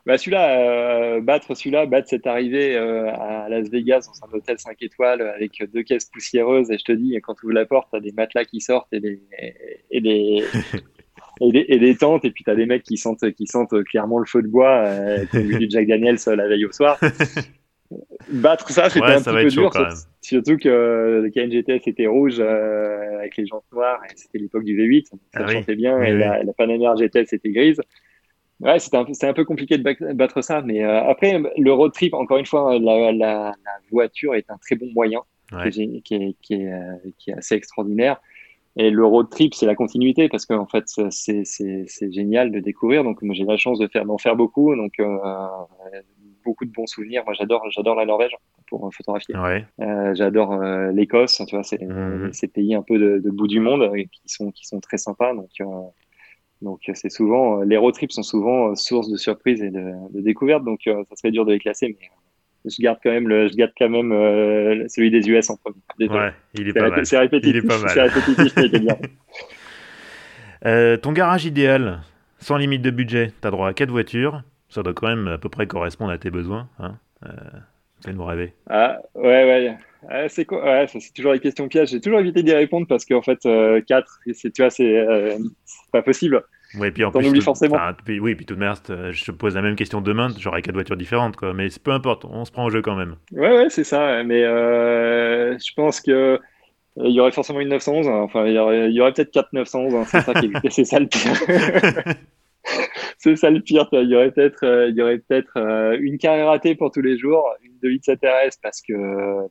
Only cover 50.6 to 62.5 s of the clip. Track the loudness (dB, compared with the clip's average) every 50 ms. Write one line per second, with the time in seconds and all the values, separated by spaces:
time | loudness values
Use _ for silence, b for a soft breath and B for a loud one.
50.6 | -4 -4 -4 -4 -2 -2 0 0 0 2 4 2 4 4 0 -4 -4 -6 -6 -8
51.6 | -6 -6 -8 -8 -8 -8 -8 -6 -6 -6 -6 -6 -8 -8 -8 -8 -8 -6 -4 -2
52.6 | -2 0 0 -2 0 0 2 4 4 4 2 2 -2 -4 -4 -2 -2 0 0 0
53.6 | 2 2 2 2 2 0 0 -4 -8 -8 _ _ _ -14 -10 -8 -8 -10 -10 -12
54.6 | -18 -12 -12 -12 -10 -8 -8 -8 -8 -8 -4 -4 -2 -2 -2 -6 -10 -16 _ -12
55.6 | -12 -10 -10 -12 -14 -16 _ _ _ b b b b b b b b _ _ _
56.6 | -12 -12 -12 -12 -12 -12 -12 -10 -10 -12 -4 -2 0 0 2 2 2 2 0 0
57.6 | 0 2 2 4 4 2 0 0 -8 -8 -8 -10 -10 -4 -4 -2 0 0 0 0
58.6 | 0 0 -2 -4 -6 -4 -2 -2 -2 -4 -6 -4 -4 -4 -4 -2 0 -2 0 0
59.6 | -2 -6 -8 -8 -10 -10 -12 -14 -16 -12 -10 -4 -2 -2 -2 0 2 2 2 0
60.6 | 0 -4 -6 -4 -2 -2 -2 -2 -4 _ -14 -4 -4 -2 0 0 2 2 2 0
61.6 | 0 -4 -4 -4 -6 -6 -6 _ -20 _ _ _ _ _ _ _ _ _